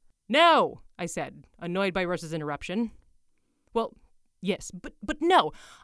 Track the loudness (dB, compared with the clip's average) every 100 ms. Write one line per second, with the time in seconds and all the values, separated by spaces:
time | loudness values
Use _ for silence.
0 | _ _ _ 4 6 6 4 -2 -18 -10
1 | -8 -6 -8 -10 -20 _ -8 -2 -2 -2
2 | -2 -4 -6 -6 -6 -6 -6 -4 -4 -6
3 | _ _ _ _ _ _ _ -4 -4 -8
4 | _ _ _ _ -6 -6 -6 -14 -16 -14
5 | -8 -2 4 4 4 -4 -20 -20